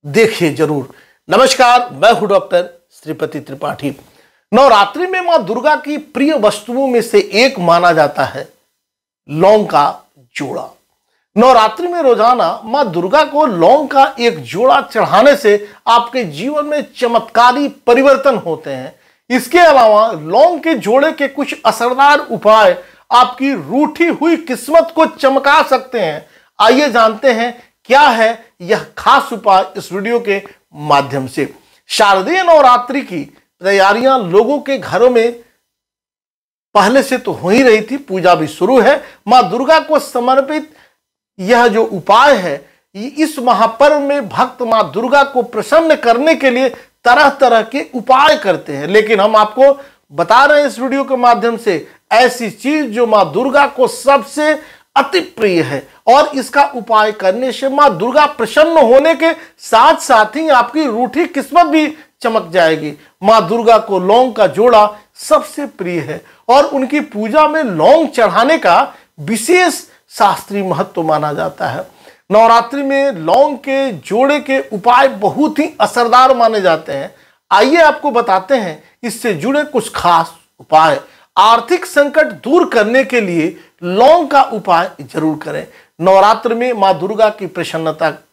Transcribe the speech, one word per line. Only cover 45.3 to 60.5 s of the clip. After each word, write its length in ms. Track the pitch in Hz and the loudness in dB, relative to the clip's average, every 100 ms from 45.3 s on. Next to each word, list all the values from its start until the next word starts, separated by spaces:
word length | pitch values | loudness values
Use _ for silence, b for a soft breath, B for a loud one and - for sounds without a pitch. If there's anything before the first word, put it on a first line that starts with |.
| 247 | -2
प्रसन्न 540 | 233 214 - 311 330 302 | -4 -8 0 0 2 0
करने 380 | 233 233 311 | 0 0 0
के 160 | 320 269 | 0 0
लिए 180 | 240 262 B B _ | 0 -2 B B _
तरह-तरह 580 | 240 247 285 277 254 226 | 0 2 2 2 2 2
के 240 | 220 277 - | 0 -8 -8
उपाय 420 | 254 208 254 302 302 | -10 0 2 4 0
करते 360 | 208 160 - | -2 -4 -6
हैं, 140 | 139 151 | -10 0
लेकिन 340 | 208 214 190 | 0 2 0
हम 160 | 208 220 | 2 2
आपको 440 | 208 254 277 277 B B _ | 0 4 2 2 B B _
बता 320 | 143 165 233 | -8 2 4
रहे 160 | 285 294 | 4 2
हैं 80 | 285 | 0
इस 100 | 214 | -4
वीडियो 260 | 254 269 | -6 -4
के 120 | 262 254 | -4 0
माध्यम 400 | 247 233 233 233 | 2 2 -2 -4
से 320 | 226 160 B B _ | -4 -4 B B _
ऐसी 380 | 220 247 - 220 | 2 2 0 -10
चीज 340 | - 262 311 | -8 -4 -4
जो 220 | 269 214 233 | -4 -4 0
मां 260 | 214 180 | 2 0
दुर्गा 340 | 160 269 277 285 | -2 0 0 0
को 220 | - 247 | 0 -2
सबसे 720 | - - 277 - - 302 302 B B B 269 | -2 0 0 -2 -4 -2 -2 B B B -4
अति 240 | 269 370 | -2 -4
प्रिय 420 | 320 - 214 175 | -6 -4 -2 0
है 260 | 135 139 - b - | -2 -6 -12 b 2
और 240 | 262 302 | 2 2
इसका 300 | 277 - 285 | -4 -4 0
उपाय 480 | 285 247 208 220 214 | 0 -4 -2 0 0
करने 400 | 214 190 208 254 | -2 -2 -2 -6
से 160 | - 269 | -4 -4
मां 300 | 277 285 165 | 2 0 0
दुर्गा 280 | 233 269 294 | -2 0 0
प्रसन्न 520 | 294 220 294 320 320 | -2 -4 0 2 4
होने 360 | 226 262 311 | 4 4 4
के 180 | 277 320 320 B B | 0 -2 -2 B B
साथ-साथ 800 | - 220 277 320 - 233 214 277 | -2 2 4 2 2 2 2 -2
ही 120 | |
आपकी 380 | 320 | 0